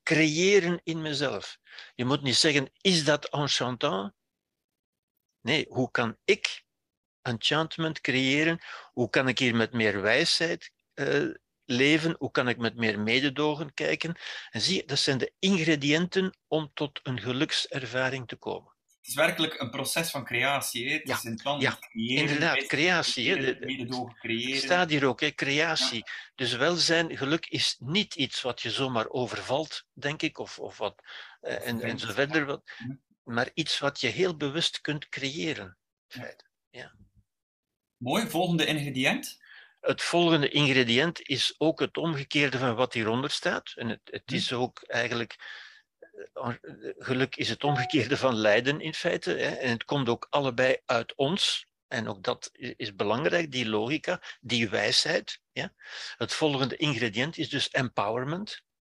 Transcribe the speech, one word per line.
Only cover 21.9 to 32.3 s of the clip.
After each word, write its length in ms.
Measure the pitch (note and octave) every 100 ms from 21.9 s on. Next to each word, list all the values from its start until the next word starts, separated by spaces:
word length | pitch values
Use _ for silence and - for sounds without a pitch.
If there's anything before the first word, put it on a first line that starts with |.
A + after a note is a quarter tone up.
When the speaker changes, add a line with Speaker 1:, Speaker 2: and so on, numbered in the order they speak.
| A2+ A2+ C3
Speaker 1:
inderdaad, 180 | C#3+ D3 E3
Speaker 2:
wijsheid 160 | C3+ C3+
Speaker 1:
creatie, 640 | C#3+ E3+ F3 - - B2
hè, 60 | F#3+
Speaker 2:
creëren, 180 | C3
Speaker 1:
de, 60 | A#2+
de, 60 | B2
Speaker 2:
mededogen 440 | C3 A#2 B2+ A#2+
Speaker 1:
het 100 | -
Speaker 2:
creëren. 420 | A2+ A2+ B2 C3+
Speaker 1:
staat 280 | C3 F3+ F3
hier 160 | D3+ C3+
ook, 140 | A#2+
hè, 120 | D3+
creatie. 640 | - C#3 C#3+ E3 D#3 B2+ A#2 -
Speaker 2:
Ja. 60 | - - -
Speaker 1:
Dus 180 | B2
welzijn, 640 | A#2 D3 F3 - E3 E3 C3
geluk 280 | C#3 E3 -
is 280 | D3 - -
niet 360 | B2+ F#3 G#3 -
iets 260 | C3 -
wat 200 | B2+ A#2+
je 100 | A#2+
zomaar 380 | G#2+ C3+ A#2+ G#2+
overvalt, 760 | C3 A#2+ G2 F#2+ C3+ D#3 - -
denk 280 | - C#3+ D3+
ik, 160 | D#3+ -
of, 220 | G#2+ -
of 180 | G#2+ -
wat, 240 | G#2 - - - - -
eh, 140 | - B2+
Speaker 2:
Of 80 |
Speaker 1:
en, 120 | A#2+ A2+
en 40 |
Speaker 2:
vindt. 220 | A#2 A2
Speaker 1:
zo 100 | A2+
verder. 320 | G#2 C#3+